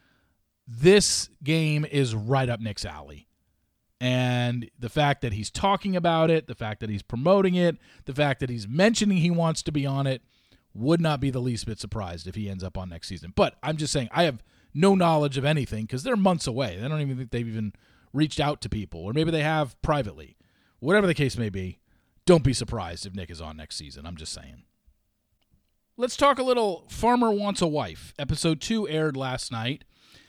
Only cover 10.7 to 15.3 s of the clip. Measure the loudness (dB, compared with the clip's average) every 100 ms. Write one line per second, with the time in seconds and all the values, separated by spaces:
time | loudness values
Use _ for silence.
10.7 | -4 2 4 2 0 0 0 -2 -2 -6
11.7 | -8 -8 -6 -6 -8 -10 -8 -6 -6 -8
12.7 | -8 -10 -10 -12 -12 -6 0 0 0 -6
13.7 | -4 -2 -2 -2 2 2 0 -12 _ _
14.7 | 4 6 6 6 4 2